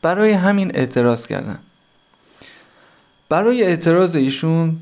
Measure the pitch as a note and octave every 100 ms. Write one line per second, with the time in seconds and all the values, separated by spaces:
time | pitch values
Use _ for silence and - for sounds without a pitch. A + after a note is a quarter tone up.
0 | D#3+ F#3 G#3+ G3+ F#3 G3+ F#3+ - B2+ B2+
1 | A#2+ A#2 - F#2+ - - _ _ _ _
2 | _ _ _ _ - - _ _ _ _
3 | _ _ _ D#3 G#3+ B3 F#3+ E3+ E3+ E3+
4 | F#3 D#3+ C3 C3+ D#3+ E3 E3 D#3+